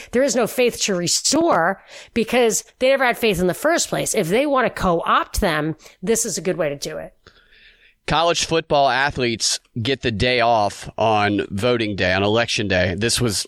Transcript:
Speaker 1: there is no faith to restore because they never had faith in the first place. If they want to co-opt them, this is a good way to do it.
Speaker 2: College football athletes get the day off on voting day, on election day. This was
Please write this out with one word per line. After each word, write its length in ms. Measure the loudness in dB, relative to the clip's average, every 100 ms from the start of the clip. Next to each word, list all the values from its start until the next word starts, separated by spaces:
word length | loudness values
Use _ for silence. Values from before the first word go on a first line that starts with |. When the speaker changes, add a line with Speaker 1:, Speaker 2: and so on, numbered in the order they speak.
| -4
Speaker 1:
there 100 | 0
is 140 | 0 0
no 100 | 0
faith 320 | 0 0 0
to 120 | -4
restore 880 | -2 -2 -2 0 2 2 2 0 -2 -10 -20 -6
because 500 | -4 0 2 2 0 -6 -2
they 120 | 0
never 160 | 2 0
had 100 | 0
faith 240 | 0 2
in 60 | 0
the 80 |
first 340 | 0 0 0 0
place. 260 | -4 -2
If 140 | -2 0
they 160 | 0
want 220 | 2 0 0
to 40 | 0
co-opt 580 | 0 0 0 -2 -2 -2
them, 360 | 0 0 -4 -6 -14 -8
this 240 | -2 -2 -2
is 100 | -4
a 60 |
good 160 | -4 -2
way 100 | -4
to 80 | -4
do 220 | -10 -10
it. 160 | -14 -18 -20 _ _ -20 -20 _ _ _ -2
Speaker 2:
College 380 | 0 2 0
football 460 | -2 -2 2 2 4
athletes 680 | 2 0 0 -2 -2 -2 -4 -6 -6
get 220 | -4 -2
the 100 | -2
day 280 | 0 0 2
off 500 | 4 4 2 -2 -8 0
on 480 | 2 2 2 0 -2
voting 480 | -2 0 0 -2 0
day, 160 | 0
on 100 | 2
election 460 | 2 2 0 -2 0
day. 260 | 0 0
This 240 | 0 -2 0
was 280 | 0 -2